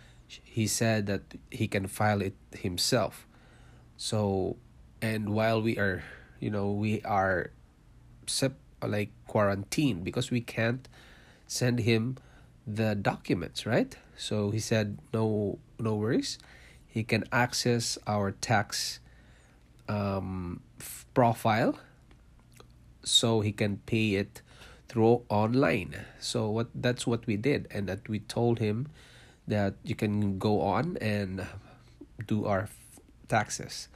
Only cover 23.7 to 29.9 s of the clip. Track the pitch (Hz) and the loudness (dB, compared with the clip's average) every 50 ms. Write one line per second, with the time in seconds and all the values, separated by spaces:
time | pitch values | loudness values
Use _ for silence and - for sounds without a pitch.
23.7 | 101 98 - - - 113 110 107 98 95 104 - - - - - - - - - | -2 -4 -4 -2 0 0 2 2 2 0 0 -2 -8 -16 -20 -20 -20 -20 -20 -20
24.7 | - - - - - 113 110 113 120 120 - - 107 104 107 110 120 131 143 165 | -20 -20 -20 -6 2 4 6 6 6 6 4 0 2 2 2 4 4 4 4 4
25.7 | 156 107 - - - - - - - - - - - 120 113 107 104 113 117 113 | 2 0 -2 -6 -10 -12 -14 -16 -16 -12 -10 -4 -2 -2 -2 0 0 -2 -4 -4
26.7 | - 131 120 123 127 127 - 127 117 113 117 - 107 101 110 139 143 101 - - | -6 -2 0 0 0 0 -2 -2 -2 -2 -2 -2 -2 0 0 0 0 0 -2 -4
27.7 | - 107 101 95 95 98 - - 110 104 - - - - 117 120 117 113 113 107 | -6 -6 -4 -4 -6 -6 -6 -6 -6 -6 -6 -4 -2 0 2 2 2 2 0 0
28.7 | 104 113 135 151 - - - - - - - - - - _ - 113 107 101 98 | 0 -2 -4 -6 -10 -16 -20 -20 -20 -20 -20 -20 -20 -16 _ -2 0 2 2 0
29.7 | 98 - - - | -2 -4 -6 -8